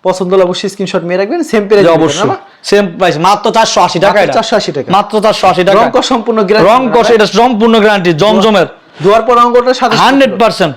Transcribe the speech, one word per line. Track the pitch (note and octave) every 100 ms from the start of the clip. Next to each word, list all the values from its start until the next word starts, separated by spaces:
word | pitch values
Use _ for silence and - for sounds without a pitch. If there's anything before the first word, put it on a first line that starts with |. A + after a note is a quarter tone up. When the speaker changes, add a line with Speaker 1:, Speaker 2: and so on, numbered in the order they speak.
Speaker 1:
পছন্দ | F#3 F3+ F3+
হলে | F#3+ F3+
অবশ্যই | F3+ G3
স্ক্রিনশট | - F#3 F3+ E3+
নিয়ে | F3+
রাখবেন। | G3+ E4+
সেম | D#4+ A3 G3+
প্রাইস | G#3
Speaker 2:
জি, | E3+
Speaker 1:
হবে | D#3+
Speaker 2:
অবশ্যই। | D#3+ D#3 G#3+
Speaker 1:
না? | F#4+ - _
Speaker 2:
সেম | - G3+ G3 E3
প্রাইস, | F3+ D3+
মাত্র | F3 G3+ A3+ A3+
চারশো | A3 A3 F3
আশি | F3
টাকা | G3
Speaker 1:
মাত্র | G#3
Speaker 2:
এটা। | E3+
Speaker 1:
চারশো | C#3 - G#3+
আশি | -
টাকা। | D3 - F#3
Speaker 2:
মাত্র | G3+ A3
চারশো | G#3+ G3+ F#3
আশি | F3+
টাকা। | F3+ G3
Speaker 1:
রং | A#3+
কস | A#3+ -
সম্পূর্ণ | B3+ A3 A3 F#3+
গ্যারান্টি | G#3+ G#3
Speaker 2:
রং | B3
Speaker 1:
হবে | B3+
Speaker 2:
কস, | A#3 A3
Speaker 1:
না? | A3+
Speaker 2:
এটা | G3+ F#3+
সম্পূর্ণ | B3 G#3+ A#3 A3+
গ্যারান্টি, | G#3 G3+ F3 D3+
জমজমের। | G3+ G#3+ A3 G3+ D#3 - _ -
Speaker 1:
দুয়ার | E3 A3
পর | A3+ A#3+
রং | A#3+
কোটটা | A#3+ B3
সাথে | B3+ B3+ A3+
Speaker 2:
হান্ড্রেড | A3+ C#4 C4 F#3+
পার্সেন্ট। | A3+ - E3+